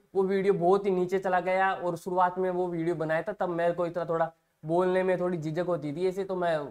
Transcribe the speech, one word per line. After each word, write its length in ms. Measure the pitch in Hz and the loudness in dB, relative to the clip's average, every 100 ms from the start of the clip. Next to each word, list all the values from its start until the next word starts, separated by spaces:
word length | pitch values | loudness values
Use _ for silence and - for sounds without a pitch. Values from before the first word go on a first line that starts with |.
| _ 185 | _ 0
वो 80 | 190 | 2
वीडियो 280 | 196 190 175 | 2 2 4
बहुत 300 | 170 196 196 | 4 4 2
ही 60 | |
नीचे 280 | 180 180 190 | 0 0 -2
चला 200 | 190 180 | 0 0
गया 320 | 175 185 190 | 0 2 0
और 240 | 190 175 165 | 0 -4 -4
शुरुआत 400 | 196 180 180 185 | -2 2 2 2
में 120 | 185 | -2
वो 160 | 180 180 | 0 -2
वीडियो 280 | 170 160 165 | -2 -2 -2
बनाया 260 | 160 160 | 0 -2
था 120 | 170 202 | -2 -4
तब 140 | 185 | -4
मेरे 220 | 170 170 | 0 0
को 120 | 170 170 | 0 -2
इतना 200 | 175 160 | -4 -2
थोड़ा 260 | 165 165 - _ _ | 0 -2 -4 _ _
बोलने 380 | 156 170 185 185 | -2 2 2 2
में 160 | 185 180 | 2 2
थोड़ी 180 | 180 175 | 0 -2
झिझक 280 | 151 160 175 | -4 -2 -2
होती 240 | 170 147 | -2 -4
थी, 120 | 147 185 | -2 -2
ऐसे 160 | 185 | -2
तो 120 | 190 180 | -4 -2
मैं 220 | 175 156 139 | 0 -2 -4